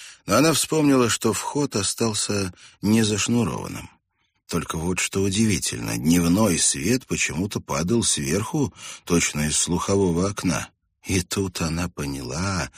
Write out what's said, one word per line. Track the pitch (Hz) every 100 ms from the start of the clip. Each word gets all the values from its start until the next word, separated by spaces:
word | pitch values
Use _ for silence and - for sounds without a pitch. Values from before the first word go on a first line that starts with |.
| - - -
но | 110
она | 156
вспомнила, | 143 - 156 147 135 120
что | - 113
вход | 101 - 143 143 110
остался | 95 - 117 104 - 104 92 - - -
незашнурованным. | 101 110 107 104 - 120 98 57 50 - - _ _ _ _ _ -
Только | 85 76 80
вот | 85 92
что | - 98
удивительно, | 98 98 110 90 - 57 57 58
дневной | 73 85 85 92 110 78
свет | - 73 80 127 -
почему-то | 82 - 71 104 -
падал | - 71 87 117
сверху, | 95 - 67 92 113 156 110 - - -
точно | - 87 - 73 76
из | 76
слухового | - 82 - 98 95 85 98
окна. | 98 92 71 - _ _ _ -
И | 95
тут | 87 104 95 -
она | 85 82 87
поняла, | - 71 69 62 71 95 127 -